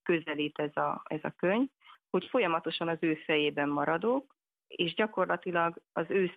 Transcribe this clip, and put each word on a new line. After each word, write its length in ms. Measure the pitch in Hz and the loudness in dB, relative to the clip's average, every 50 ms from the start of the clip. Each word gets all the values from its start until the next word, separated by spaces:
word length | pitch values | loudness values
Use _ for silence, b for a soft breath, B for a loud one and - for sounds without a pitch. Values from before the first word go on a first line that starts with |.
| - | -2
közelít 560 | - 175 165 160 - 151 147 147 151 - - | 0 0 0 0 -4 -4 -4 -4 -4 -4 -4
ez 180 | 151 147 - | -4 -4 -2
a, 260 | - 147 147 151 - - | -2 -2 -2 -2 -4 -6
ez 160 | - - 156 - | -8 -6 -6 -6
a 120 | - - | -6 -4
könyv, 320 | - - 175 196 233 269 269 - B B B B B _ _ | -2 0 0 2 2 0 0 -2 B B B B B _ _
hogy 160 | - 185 185 - | -2 -2 -2 0
folyamatosan 580 | - 262 226 175 165 165 165 160 165 - 170 165 | 0 2 2 2 2 0 0 -2 -4 -2 -2 -2
az 100 | 165 160 | -2 0
ő 140 | - 165 156 | 0 0 0
fejében 540 | 156 - - 165 151 147 147 143 147 143 143 | 0 0 0 2 2 2 2 0 0 0 0
maradok, 680 | 147 147 143 147 160 170 180 226 247 269 269 - _ _ _ _ _ _ _ - | 0 0 2 2 0 0 2 0 0 0 -2 -6 _ _ _ _ _ _ _ -12
és 260 | - - 175 170 165 | -6 -4 -4 -2 0
gyakorlatilag 840 | - 220 214 220 - 185 180 180 175 - 185 170 170 170 170 170 - - _ - | 0 0 0 0 0 0 0 0 -2 -2 -2 0 2 2 0 0 -4 -10 _ -4
az 120 | - 165 - | -4 -2 0
ő 240 | - 196 185 180 - | 2 2 2 0 0